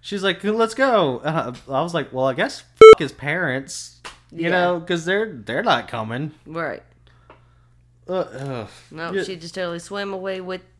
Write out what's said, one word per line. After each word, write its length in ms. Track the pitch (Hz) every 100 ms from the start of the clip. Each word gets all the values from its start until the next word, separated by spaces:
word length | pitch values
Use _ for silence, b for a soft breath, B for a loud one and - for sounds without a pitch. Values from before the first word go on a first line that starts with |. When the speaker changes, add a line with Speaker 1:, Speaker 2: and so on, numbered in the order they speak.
Speaker 1:
She's 200 | - 202
like, 180 | 190 180
"Let's 320 | 202 214 226
go." 440 | 226 269 226 156 123
Uh, 360 | 147 160 120 123 -
I 120 | 139
was 120 | 165
like, 180 | 170 135
"Well, 140 | 127 131
I 80 |
guess 280 | 127 240 - -
f-, 240 | - 440 440
his 140 | 143
parents, 880 | - 143 165 165 131 139 - - - - - _
you 120 | 165 165
Speaker 2:
Yeah. 40 |
Speaker 1:
know, 300 | 180 175 175
'cause 240 | 165 170
they're, 280 | 160 196 220
they're 300 | 139 104 127
not 240 | 226 135 117
coming." 460 | 117 110 120 151 -
Speaker 2:
Right. 380 | - 160 156 98 - _ _ b b b b b b _ _ _ -
Speaker 1:
Uh, 40 |
ugh. 540 | 185 - 135 139 127 107 B B
Speaker 2:
No, 220 | 160 170
Speaker 1:
Yeah. 100 | 190
Speaker 2:
she 140 | 180 185
just 180 | 170
totally 240 | 190 180 170
swam 340 | 170 202 202
away 280 | 190 190 190
with 220 | 180 185 185